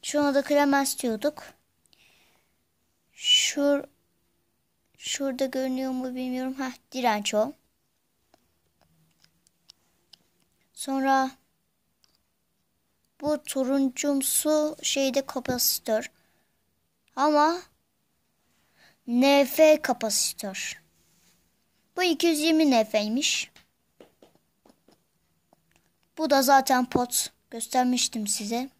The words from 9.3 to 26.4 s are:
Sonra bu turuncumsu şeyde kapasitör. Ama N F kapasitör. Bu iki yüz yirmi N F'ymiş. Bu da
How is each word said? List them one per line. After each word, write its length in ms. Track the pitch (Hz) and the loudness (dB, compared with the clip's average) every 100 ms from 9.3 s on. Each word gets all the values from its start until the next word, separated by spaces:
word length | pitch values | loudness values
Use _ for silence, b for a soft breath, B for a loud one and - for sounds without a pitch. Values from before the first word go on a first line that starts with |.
| _ _ _ _ - _ _ _ - _ _ _ _ _ | _ _ _ _ -20 _ _ _ -20 _ _ _ _ _
Sonra 580 | - - 269 269 269 262 262 _ _ _ _ _ _ _ _ _ _ _ _ _ _ _ _ _ _ | -16 -6 -4 0 0 0 -6 _ _ _ _ _ _ _ _ _ _ _ _ _ _ _ _ _ _
bu 220 | 302 302 | -4 -4
turuncumsu 1300 | 294 269 254 277 269 254 294 277 269 - 302 302 302 311 | -4 -4 -2 0 0 -2 -2 -2 -2 -2 2 2 0 -4
şeyde 440 | - 277 269 262 269 | -6 -2 0 -2 -4
kapasitör. 840 | - 254 247 - - - 220 247 _ _ _ _ _ _ _ _ _ _ - | -8 -6 -2 -2 -2 -2 -4 -4 _ _ _ _ _ _ _ _ _ _ -2
Ama 460 | 285 302 302 349 - _ _ _ _ _ _ _ _ b b b b b - | 2 4 4 0 -8 _ _ _ _ _ _ _ _ b b b b b -4
N 380 | 240 277 285 269 | 2 4 4 4
F 360 | - 311 302 | 6 6 6
kapasitör. 1000 | 311 247 220 208 - - 202 190 - - _ _ _ _ _ _ _ _ _ _ _ - | 2 -2 -2 -2 -2 -6 -10 -10 -10 -12 _ _ _ _ _ _ _ _ _ _ _ -2
Bu 60 | |
iki 240 | 359 311 339 | -2 2 0
yüz 120 | 311 | 2
yirmi 320 | 311 311 311 | 2 4 4
N 140 | 247 220 | 4 2
F'ymiş. 640 | 214 214 233 311 - - _ _ _ _ _ - _ - _ _ _ _ _ _ _ _ _ _ _ _ _ _ _ _ _ _ - | -2 -2 -2 -2 -4 -6 _ _ _ _ _ -20 _ -20 _ _ _ _ _ _ _ _ _ _ _ _ _ _ _ _ _ _ -6
Bu 120 | 311 | 2
da 120 | 269 | 2